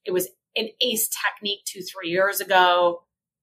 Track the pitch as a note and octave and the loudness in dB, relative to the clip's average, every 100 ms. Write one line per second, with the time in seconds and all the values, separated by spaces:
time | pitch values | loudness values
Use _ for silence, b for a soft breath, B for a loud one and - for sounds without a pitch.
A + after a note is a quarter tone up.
0 | - F#3 F3+ _ _ A#3+ A3 - B3 A3 | -4 -4 -4 _ _ -8 -8 -4 -4 -2
1 | - - G#3 - G#3 G3+ - G3+ F3+ F#3+ | -4 -4 -6 -6 -10 -8 -10 -12 -14 -10
2 | E3+ F3 G3 G3 G3 F#3 F3+ F3 F3 F3 | -4 0 0 0 2 4 6 6 2 0
3 | _ _ _ _ | _ _ _ _